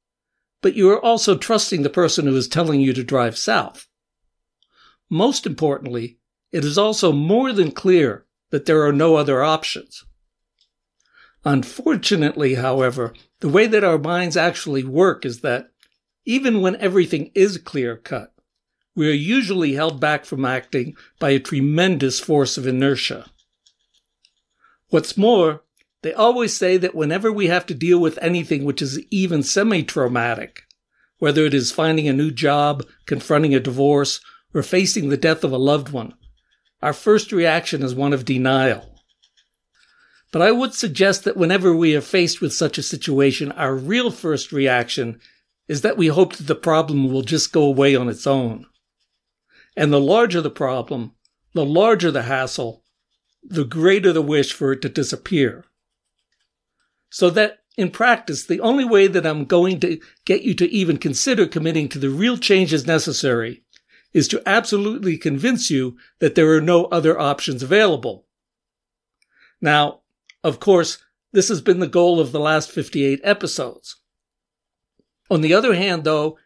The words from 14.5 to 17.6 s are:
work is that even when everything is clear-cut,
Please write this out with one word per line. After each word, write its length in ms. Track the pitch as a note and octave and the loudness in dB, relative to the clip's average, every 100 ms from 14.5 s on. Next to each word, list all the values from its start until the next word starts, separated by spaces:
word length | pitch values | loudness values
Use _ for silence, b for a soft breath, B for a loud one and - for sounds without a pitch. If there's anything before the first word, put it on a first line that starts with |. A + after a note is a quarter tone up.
| E3 - C#3 | -2 -4 -4
work 400 | C3 C#3 F#3+ - | -2 2 2 2
is 160 | C3+ A#2 | -6 -8
that 300 | C#3+ B2 - _ _ _ _ _ | -4 -6 -6 _ _ _ _ _
even 360 | - B3+ C4+ G#3+ | -4 -2 0 2
when 160 | F#3 G#3+ | 0 0
everything 540 | G3 F#3 E3 D#3 D3 | 0 2 0 -2 -4
is 240 | G3+ G3 | 2 2
clear-cut, 760 | F3+ | 0